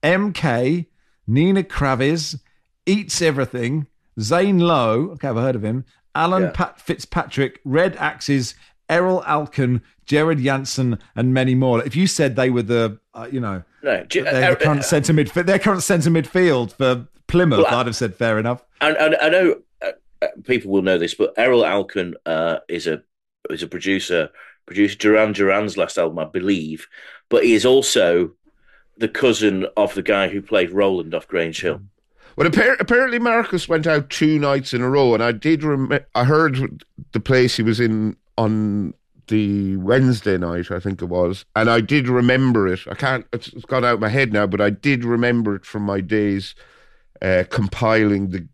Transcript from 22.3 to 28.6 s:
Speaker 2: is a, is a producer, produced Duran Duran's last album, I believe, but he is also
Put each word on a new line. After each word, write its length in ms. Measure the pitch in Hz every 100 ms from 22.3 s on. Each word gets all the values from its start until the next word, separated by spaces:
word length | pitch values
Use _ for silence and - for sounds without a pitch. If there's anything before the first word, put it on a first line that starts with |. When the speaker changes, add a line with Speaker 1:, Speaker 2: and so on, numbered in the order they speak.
| 80 82 80 -
Speaker 2:
is 160 | 85 82
a, 160 | 76 _ _ _ _ -
is 120 | 80
a 60 | 80
producer, 640 | 90 92 95 - 87 76 _ - _
produced 340 | - 90 101 98
Duran 340 | 107 107 107
Duran's 460 | 101 98 95 107 95
last 180 | 85 -
album, 220 | 82 80
I 60 |
believe, 640 | 78 92 90 98 78 78 - - - - _
but 120 | 117
he 120 | 117
is 100 | 110
also 680 | 123 131 135 123 90 87 87 _ _ _